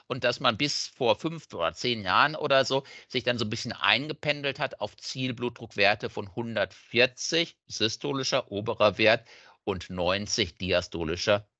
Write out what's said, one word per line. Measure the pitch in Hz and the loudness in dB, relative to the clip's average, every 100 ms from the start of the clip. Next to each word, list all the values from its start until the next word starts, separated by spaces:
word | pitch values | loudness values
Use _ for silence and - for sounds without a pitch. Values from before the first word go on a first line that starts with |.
| - | -8
und | 131 | -2
dass | 123 - | -2 2
man | 127 104 | 0 2
bis | 143 - - | -2 -4 -8
vor | - 120 104 | -2 2 2
fünf | 160 165 - | 0 -8 -10
oder | 98 80 | -4 -4
zehn | - 123 113 | -2 -4 -2
Jahren | 92 104 143 156 | 2 4 4 2
oder | 143 135 | 2 2
so | 123 135 - - - | 4 0 -4 -18 -8
sich | 127 | -4
dann | 123 120 | -2 -2
so | |
ein | 107 | -2
bisschen | 117 120 | -4 -8
eingependelt | - 95 113 151 151 151 147 143 131 | -2 2 2 0 -6 -4 -4 -4 -4
hat | 135 - | -6 -6
auf | 104 - | -8 -8
Zielblutdruckwerte | - 131 127 117 120 117 117 101 98 107 113 | -12 -6 -4 -4 -6 -6 -8 2 4 4 -2
von | - 101 | -8 -8
hundertvierzig | - 117 110 92 - - 117 127 - - 165 165 - - | -6 -4 -2 -4 -6 -2 2 2 2 -4 -2 -2 -8 -12
systolischer | - 107 - 143 135 131 135 - | -2 -2 -2 -4 -4 -2 -2 -2
oberer | 101 110 110 104 98 | -6 -4 4 4 6
Wert | 110 120 - - - _ | 4 4 0 -20 -20 _
und | - 92 - | -4 -4 -4
neunzig | 92 87 98 104 - 92 - | -2 0 0 -2 -2 -2 -2
diastolischer | 92 90 - 85 80 87 - 101 - | 0 0 0 -4 -4 -2 2 2 0